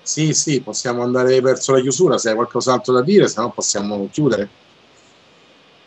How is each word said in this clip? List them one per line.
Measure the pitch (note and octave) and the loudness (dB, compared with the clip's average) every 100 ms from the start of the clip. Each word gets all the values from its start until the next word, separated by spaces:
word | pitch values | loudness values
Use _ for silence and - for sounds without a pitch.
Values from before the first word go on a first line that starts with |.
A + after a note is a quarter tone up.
Sì, | - - D#3 | -8 -4 -2
sì, | C#3 - C#3 | 0 0 -2
possiamo | - G#2 B2+ A#2+ | -4 -8 -6 -4
andare | B2 B2+ B2+ C3 | -2 0 2 4
verso | B2+ B2+ - | 2 0 2
la | C3+ | 2
chiusura, | B2+ B2 F3+ A2+ | 2 2 2 2
se | A2+ | 0
hai | |
qualcos'altro | A2 A#2 A#2+ A#2+ B2 - | -2 -2 -2 0 -2 2
da | B2+ | 0
dire, | C3 G3+ B2+ | 4 4 4
se | - | 0
no | A#2 | -6
possiamo | - - G#2 G2+ G#2 G2 | -4 -6 -4 -4 -6 -6
chiudere. | - D3 G#2+ G2+ _ _ _ _ _ _ _ _ _ _ _ _ _ | -2 0 0 -4 _ _ _ _ _ _ _ _ _ _ _ _ _